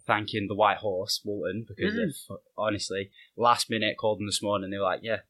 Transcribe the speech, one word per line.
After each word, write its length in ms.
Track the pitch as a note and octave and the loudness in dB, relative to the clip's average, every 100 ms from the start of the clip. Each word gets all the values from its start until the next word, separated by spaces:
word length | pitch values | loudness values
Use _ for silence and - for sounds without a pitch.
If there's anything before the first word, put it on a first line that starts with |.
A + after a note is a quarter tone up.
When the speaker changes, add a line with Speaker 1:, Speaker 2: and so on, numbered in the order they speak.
| - | 0
Speaker 1:
thanking 400 | G#2+ G#2 G#2+ G2 | 0 0 -4 -2
the 80 | G2+ | 4
White 220 | G#2 F2 | 4 4
Horse, 420 | G#2 F#2 G2+ - | 0 -2 -2 -4
Walton, 400 | G#2 G#2 E2+ G#2 A2+ | -4 -4 -4 -4 -8
because 260 | - G3+ | -2 -2
Speaker 2:
Mm. 20 | A3+ | 0
Speaker 1:
they 140 | G3 - - | -2 -4 -14
fu-, 140 | - _ - | -16 _ -2
honestly, 540 | G#2+ G2+ - F#2+ G2 _ - - | -2 0 -4 -4 -6 _ -16 2
last 340 | A#2+ A#2+ - | 4 4 2
minute 260 | A2+ G#2+ - | 0 0 0
called 220 | A2 G2+ | 0 0
them 80 | G#2 | -2
this 160 | - | -2
morning. 280 | G#2 G2+ F#2+ | 0 -2 -2
They 80 | G2 | 0
were 40 | |
like, 220 | F#2+ E2 | 0 0
"Yeah, 160 | A2+ G#2+ | -2 -4